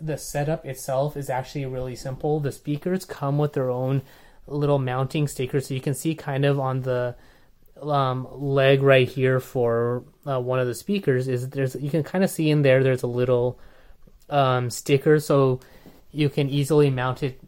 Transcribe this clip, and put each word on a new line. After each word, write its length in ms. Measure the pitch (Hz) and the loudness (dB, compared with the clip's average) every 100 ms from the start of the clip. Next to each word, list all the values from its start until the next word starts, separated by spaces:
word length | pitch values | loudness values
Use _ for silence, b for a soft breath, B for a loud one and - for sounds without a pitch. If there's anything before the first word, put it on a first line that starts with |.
the 160 | 156 135 | -8 -6
setup 480 | - 147 147 156 | -6 -4 -2 -4
itself 520 | 135 131 - 131 147 147 | -6 -10 -4 -2 -2 -4
is 140 | 135 | -6
actually 360 | 127 131 147 131 | -6 -6 -6 -6
really 280 | 127 127 | -6 -6
simple. 460 | 120 135 131 151 151 | -8 -10 -4 -2 -2
The 100 | 139 | -2
speakers 540 | - - 147 180 185 | -6 -6 -4 -2 -4
come 340 | - - 139 143 | -6 -6 -2 0
with 140 | 147 | 0
their 180 | 143 127 | 0 -2
own 320 | 123 131 135 B B B B - | 0 0 -2 B B B B -10
little 340 | 143 143 143 | -2 0 0
mounting 480 | 127 127 131 156 147 | 0 -2 -2 -2 -2
stickers. 400 | - 127 143 - | -4 -4 -4 -4
So 60 | |
you 60 | 131 | -6
can 140 | 151 | -4
see 200 | 131 160 | -4 -4
kind 300 | 156 - 135 | -6 -6 0
of 140 | 143 139 | 0 0
on 240 | 131 131 | -2 -4
the, 320 | 131 123 123 - b b b _ _ - | -2 -2 -4 -8 b b b _ _ -12
um, 460 | 147 143 131 127 123 | -2 0 0 -2 -8
leg 500 | - 143 139 135 139 | -8 0 4 6 6
right 260 | 139 131 123 | 8 6 4
here 300 | 135 127 127 | 2 0 0
for, 640 | - 131 120 117 120 123 - _ 143 | -2 0 0 2 0 -4 -8 _ -6
uh, 140 | 131 | -4
one 180 | 123 127 | -2 0
of 80 | 123 | -2
the 80 | |
speakers 540 | 113 - 202 170 127 131 | -4 -4 -2 0 0 0
is 220 | 123 131 | -4 -4
there's, 260 | 139 131 123 | -4 -4 -4
you 140 | 143 | -2
can 120 | 160 | -2
kinda 240 | 147 185 185 | -2 0 0
see 240 | - 151 | 2 2
in 120 | 147 | 4
there, 200 | 139 131 | 6 6
there's 220 | 135 127 | 4 0
a 40 | 123 | -2
little, 500 | 123 123 123 123 - b b b b - - - | 0 2 2 0 -4 b b b b -20 -20 -4
um, 400 | 143 131 127 123 | 0 2 2 -2
sticker. 520 | - - 139 160 151 | -6 0 2 4 2
So 400 | - 139 131 127 B B B B - | 4 4 4 0 B B B B -10
you 180 | 143 147 | -2 -2
can 200 | - 143 | 0 0
easily 420 | 143 139 151 143 | 0 2 4 4
mount 340 | 131 127 123 | 2 -2 -4
it 160 | 139 131 | -6 -8